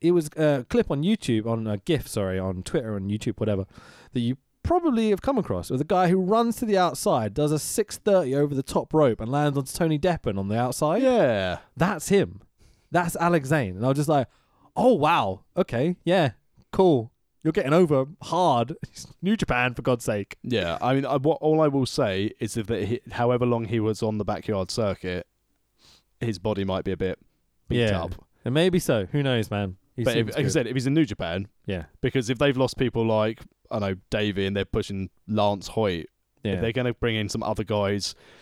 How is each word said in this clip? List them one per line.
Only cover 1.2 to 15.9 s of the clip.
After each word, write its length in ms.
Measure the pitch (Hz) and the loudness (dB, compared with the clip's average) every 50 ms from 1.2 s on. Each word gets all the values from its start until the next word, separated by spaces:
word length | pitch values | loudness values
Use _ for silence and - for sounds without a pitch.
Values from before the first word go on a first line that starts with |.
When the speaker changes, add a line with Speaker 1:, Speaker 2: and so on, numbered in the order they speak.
| - - 113 110 107 117 | 0 0 0 0 0 -2
Speaker 1:
on 180 | 113 113 110 | -2 -2 -2
a 120 | 110 104 98 | -4 -4 -4
gif, 300 | - - 165 123 - - | -2 -2 -2 -2 -2 -4
sorry, 300 | - 113 98 95 92 92 | -4 -4 -2 -2 -2 -2
on 240 | 92 95 92 90 90 | -2 -4 -4 -6 -6
Twitter 320 | - - 160 117 110 107 | -4 -4 -4 -4 -4 -6
and 140 | 98 95 98 | -6 -4 -4
YouTube, 300 | 104 107 - 123 104 - | -4 -4 -4 -4 -4 -2
whatever, 260 | 110 107 104 95 95 - - - - - - - - - | -2 -2 -2 -2 -4 -6 -10 -20 -20 -20 -20 -20 -16 -8
that 80 | - 127 | -4 -2
you 180 | 117 117 135 - _ _ _ _ | -2 -2 -4 -6 _ _ _ _
probably 480 | - - 339 359 339 320 240 226 226 214 | -2 0 0 2 2 2 0 2 2 2
have 120 | 202 185 | 0 0
come 160 | - 262 277 240 | 0 -2 -2 -2
across, 320 | 170 - 98 90 85 - | -2 -2 -4 -4 -4 -2
with 100 | - 131 | -2 -2
a 40 | 151 | -2
guy 220 | 156 208 180 185 170 | 0 2 2 4 4
who 80 | 185 190 | 4 2
runs 380 | 185 180 214 226 233 233 220 - | 2 2 2 2 2 0 -2 -2
to 80 | 247 | -2
the 120 | 214 202 190 | 0 2 2
outside, 560 | 180 170 - - - 208 160 123 110 104 101 | 2 2 0 -2 0 0 2 2 0 -2 -2
does 180 | 151 147 147 | 0 0 0
a 80 | 156 151 | 0 -2
six 380 | - - - - 214 - - - | -2 -2 -2 -2 -2 -4 -6 -4
thirty 360 | - 208 196 185 160 127 135 | 0 4 4 4 4 2 2
over 180 | 143 147 143 143 | 2 2 0 0
the 80 | 135 - | -2 -4
top 300 | - - 190 - - - | -2 -2 -4 -2 0 2
rope 260 | 156 147 127 110 - | 4 4 4 4 2
and 80 | 110 113 | -2 -2
lands 260 | 135 143 147 147 135 143 | 0 0 0 0 0 -2
on 60 | 131 | -4
Tony 320 | - - - 180 160 156 143 | -4 -4 -2 0 0 0 2
Deppen 380 | 151 180 170 151 - 120 98 98 | 2 0 0 0 -2 -4 -2 -2
on 100 | 95 98 | -2 -2
the 80 | 107 117 | 0 0
outside. 440 | 123 127 - - 156 151 170 220 | 0 -2 -2 -2 0 0 2 2
Speaker 2:
Yeah. 580 | 262 262 247 226 170 127 110 101 95 92 85 - - _ - - | 2 4 4 4 4 4 4 2 0 -2 -2 -6 -8 _ -2 0
Speaker 1:
That's 300 | 160 185 - 156 - - | 0 0 0 -2 0 2
him. 320 | 196 196 147 87 95 101 - _ _ _ _ _ _ _ _ _ | 2 2 2 2 -4 -12 -20 _ _ _ _ _ _ _ _ _
That's 240 | - 170 175 170 - - | 0 0 0 0 0 0
Alex 320 | 170 175 175 160 131 131 | 2 4 4 2 2 2
Zane. 260 | 160 151 120 95 90 95 | 2 2 2 0 -2 -2
And 80 | 113 | 0
I 40 | 131 | 0
was 80 | 135 143 | 2 2
just 100 | 151 151 | 2 2
like, 180 | 156 139 123 - _ _ _ _ _ _ _ _ - | 2 2 2 0 _ _ _ _ _ _ _ _ -2
"Oh, 180 | - 202 262 240 | 2 4 4 4
wow. 500 | 156 139 151 170 151 117 98 95 - - _ - 170 | 6 4 2 2 2 2 0 -4 -6 -10 _ -2 -2
Okay. 380 | 190 - 127 117 139 175 | -2 0 0 0 0 0